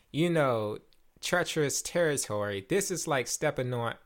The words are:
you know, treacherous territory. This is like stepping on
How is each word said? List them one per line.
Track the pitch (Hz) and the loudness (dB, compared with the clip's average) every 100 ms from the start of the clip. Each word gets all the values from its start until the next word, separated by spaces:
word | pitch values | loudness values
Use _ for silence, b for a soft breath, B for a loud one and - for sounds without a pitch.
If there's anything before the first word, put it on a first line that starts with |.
| _ | _
you | 135 175 | 0 2
know, | 165 139 117 107 107 - - _ - | 4 4 2 0 -4 -10 -20 _ -10
treacherous | - 180 165 - 143 131 | 0 0 0 0 0 0
territory. | - 170 165 139 - 107 104 98 95 | -2 0 2 0 -2 -2 -2 -4 0
This | 196 196 | 0 0
is | 170 165 | -4 0
like | 139 117 | 0 0
stepping | - 151 - 123 | -2 -2 -2 -2
on | 123 117 - | -2 -4 -6